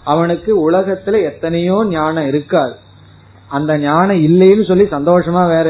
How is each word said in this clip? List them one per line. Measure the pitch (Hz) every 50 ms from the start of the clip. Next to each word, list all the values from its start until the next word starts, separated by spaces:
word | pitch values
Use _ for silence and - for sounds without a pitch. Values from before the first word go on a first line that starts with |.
| -
அவனுக்கு | 139 147 165 170 170 170 170 - 214 214 180
உலகத்துல | 151 160 175 190 190 196 190 185 - 202 220 214
எத்தனையோ | 175 147 - - 165 160 170 170 175 180 190 208 226
ஞானம் | 202 165 156 156 156 160 165 151
இருக்காது, | 135 139 151 147 - 180 160 135 120 - - - _ - - - - - - - - - - - -
அந்த | 143 139 151 151 156
ஞானம் | 147 143 143 151 170 185 196 202 175
இல்லைன்னு | 151 156 170 185 185 190 202 220 196
சொல்லி | 175 185 185 202
சந்தோஷமா | 196 160 139 147 170 175 180 165 165 175 180 180
வேற | 170 165 165 160 160